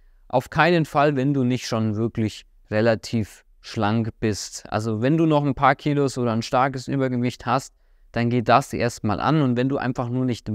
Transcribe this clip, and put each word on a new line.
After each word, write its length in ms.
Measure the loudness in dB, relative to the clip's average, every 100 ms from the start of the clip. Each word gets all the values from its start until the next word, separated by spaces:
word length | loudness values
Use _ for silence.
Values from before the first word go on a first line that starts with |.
| _ _ -4
Auf 200 | -4 -2
keinen 380 | 2 4 4 2
Fall, 280 | 2 2
wenn 200 | 2 0
du 100 | 2
nicht 220 | 0 -2 -2
schon 300 | -2 -2 -2
wirklich 500 | -2 -2 -2 -4 -16 _ _
relativ 760 | 0 2 0 -2 -4 -4 -10 _ _
schlank 500 | -10 -2 0 0 -2 -2
bist. 460 | -2 -2 -8 -14 -6
Also 320 | -4 -2 0
wenn 160 | 2 2
du 80 |
noch 200 | 4 2
ein 100 | 2
paar 220 | 2 2 2
Kilos 420 | 0 0 0 0
oder 140 | -2
ein 100 | -2
starkes 460 | 0 0 0 -2 -6
Übergewicht 580 | -2 -2 -2 -4 -4 -2
hast, 260 | -2 -4 _ _ _ _ -2
dann 140 | 0
geh 100 | 0
das 320 | 4 4 2
erstmal 480 | -2 -4 -4 -4 -2
an. 220 | 2 2
Und 160 | 2 0
wenn 100 | -2
du 80 | -2
einfach 320 | -4 -4 -4
nur 160 | -2
nicht 240 | -2 -4 -4